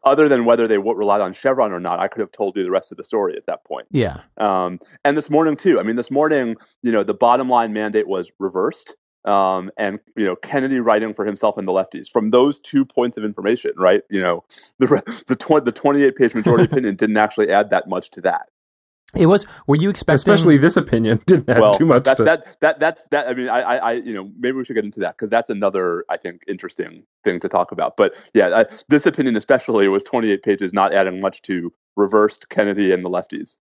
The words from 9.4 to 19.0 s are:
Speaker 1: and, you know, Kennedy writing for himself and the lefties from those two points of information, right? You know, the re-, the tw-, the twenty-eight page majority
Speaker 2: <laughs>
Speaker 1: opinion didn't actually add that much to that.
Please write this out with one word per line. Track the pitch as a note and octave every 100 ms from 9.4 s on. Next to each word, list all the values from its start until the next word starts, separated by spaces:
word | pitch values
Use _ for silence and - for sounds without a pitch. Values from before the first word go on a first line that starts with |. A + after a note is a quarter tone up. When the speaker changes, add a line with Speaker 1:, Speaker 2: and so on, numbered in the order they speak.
| F#2+ F#2+ F#2+ -
Speaker 1:
and, | G#2 F#2+ _ -
you |
know, | G2 F2+
Kennedy | - C#3+ C3 C3
writing | A#2 G#2+ A2
for | G#2
himself | G#2 G2 A2 G#2
and | F#2+
the |
lefties | F#2 F#2+ E2+ -
from | A#2+ G#2+
those | B2 C#3 C#3+
two | - C#3
points | C3+ - B2 A2+
of |
information, | G#2+ G#2 G2 B2 - -
right? | F#2 G2 -
You | G2
know, | F2+ E2+ _ - - _
the | C3
re-, | C3+ - A#3 -
the | B2+
tw-, | - D#3
the | A#2+
twenty-eight | - C#3+ C#3+ C#3 C3
page | B2
majority | A2+ A2 A#2
Speaker 2:
<laughs> | -
Speaker 1:
opinion | C#3+ A#2 G2
didn't | A2+ G#2+
actually | G#2+ - G#2
add | G2 G#2
that | G2 -
much | F2+ -
to | -
that. | F#2 - - _ _ _ _ _